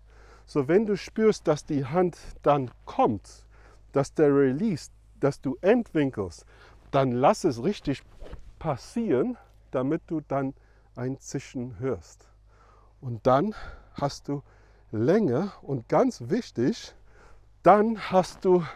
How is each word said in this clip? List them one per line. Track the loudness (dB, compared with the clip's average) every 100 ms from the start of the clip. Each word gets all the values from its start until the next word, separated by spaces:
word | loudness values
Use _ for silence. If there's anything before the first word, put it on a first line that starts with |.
| -20 -20 -20 -20 -4
So, | -2 2
wenn | 2
du | 2 -2
spürst, | -4 2 2 2 0
dass | -2
die | -2 -4
Hand | 0 0 0 -2 -16 -2
dann | 2 2 0 -10
kommt, | -6 0 0 0 -10 -20 -20 -20 -20 -20 -4
dass | -4 -2
der | 2 4
Release, | 6 4 2 -2 -4 -8 -20 _ -4
dass | -2 -2
du | -6 0
entwinkelst, | 2 2 0 -2 0 -2 -8 -10 -20 -20 -20 -20 -2
dann | 0 2
lass | 4 2 4
es | 0 -2
richtig | -4 -4 -6 -6 -10 -20 -16 -16 -18 -10
passieren, | -6 -6 -6 -4 0 2 0 -4 -16 -20 _
damit | -4 -2 -4 -4
du | -8
dann | -4 -4 -4 -8 _ _ _ -10
ein | -8 -8
Zischen | -10 -10 -10 -10 -10 -8
hörst. | -6 -6 -10 -20 _ _ _ _ _ _ _ _
Und | -12 -2 2
dann | 2 2 -6 -14 -16 -18
hast | -8 -6 -6 -8
du | -8 -10 -20 _ _ _
Länge | -2 0 2 2 0 -4 -8
und | -10 -8 0
ganz | 2 2 -2 -6
wichtig, | -6 -4 -4 -4 -4 -12 -20 -20 -20 -20 -20 -20 _
dann | 6 6 4 -4 0
hast | 0 0 -2
du | 2 2 0